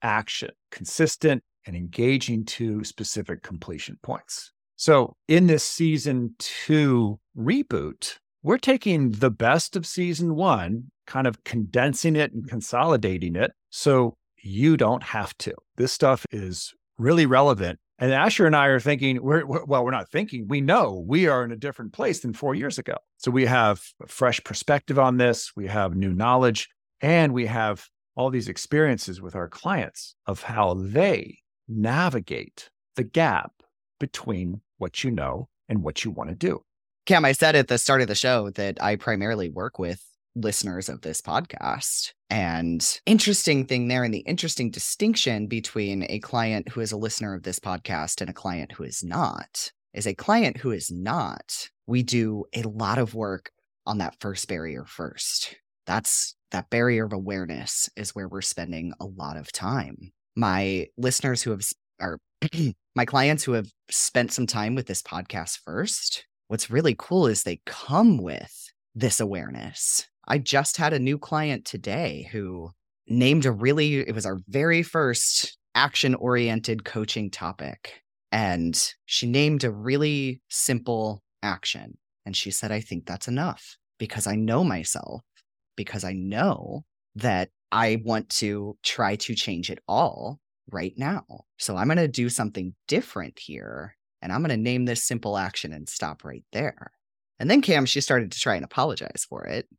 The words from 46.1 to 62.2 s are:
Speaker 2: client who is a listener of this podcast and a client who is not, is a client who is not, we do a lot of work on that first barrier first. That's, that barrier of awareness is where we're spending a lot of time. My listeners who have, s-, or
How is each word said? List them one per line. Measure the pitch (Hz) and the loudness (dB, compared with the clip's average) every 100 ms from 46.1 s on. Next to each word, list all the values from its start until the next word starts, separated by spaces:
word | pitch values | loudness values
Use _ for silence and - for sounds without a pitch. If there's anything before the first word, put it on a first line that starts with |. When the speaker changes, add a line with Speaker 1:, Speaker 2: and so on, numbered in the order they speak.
| 104 | -6
Speaker 2:
client | - 120 113 107 - | -4 -2 0 -2 -4
who | 117 | -6
is | 107 | -6
a | 107 | -4
listener | 107 - 104 | -6 -6 -8
of | 95 | -8
this | 90 90 | -8 -8
podcast | 98 90 - 82 80 - | -6 -8 -6 -6 -4 -6
and | 90 | -6
a | |
client | - 92 87 - | -6 -8 -6 -10
who | - | -10
is | 67 - | -10 -8
not, | 87 120 156 50 - - - _ _ | -6 -2 -2 -4 -10 -10 -10 _ _
is | - 107 | -6 -6
a | |
client | 98 - 226 170 123 | -4 0 2 2 0
who | 131 | -4
is | 101 - | -4 -6
not, | 87 98 165 92 - - - - _ - | -6 -4 -2 -4 -8 -10 -10 -10 _ -2
we | 123 | 0
do | 123 123 110 104 - | 2 2 0 -2 -6
a | 127 | -6
lot | 110 107 101 123 | -6 -2 0 0
of | 113 110 | 0 -2
work | 104 92 - _ _ _ - | -6 -6 -10 _ _ _ -6
on | 104 | -2
that | 82 - | -4 -6
first | 104 95 - | -10 -8 -6
barrier | 87 80 65 73 | -6 -6 -10 -14
first. | - 82 - - - - - _ _ - | -12 -12 -8 -4 -4 -6 -12 _ _ -2
That's, | 101 - - - - _ | -2 0 0 -2 -8 _
that | 92 - | -8 -2
barrier | 117 120 113 110 | 2 2 2 0
of | |
awareness | 98 98 95 85 69 - - - - | -6 -6 -6 -6 -8 -6 -4 -4 -6
is | 101 | -10
where | 104 92 | -10 -10
we're | 95 | -6
spending | - - 85 82 85 - | -6 -6 -8 -8 -8 -10
a | 98 | -14
lot | 95 71 78 | -10 -10 -10
of | 73 | -12
time. | - 92 131 69 - 92 _ _ 113 | -8 -4 -4 -6 -12 -20 _ _ -2
My | 107 92 98 95 - - | 0 0 0 -2 -6 -4
listeners | 127 - 135 120 | -2 0 -2 -2
who | 123 | -2
have, | 98 | -4
s-, | - - _ - | -6 -8 _ -10
or | 92 82 | -10 -10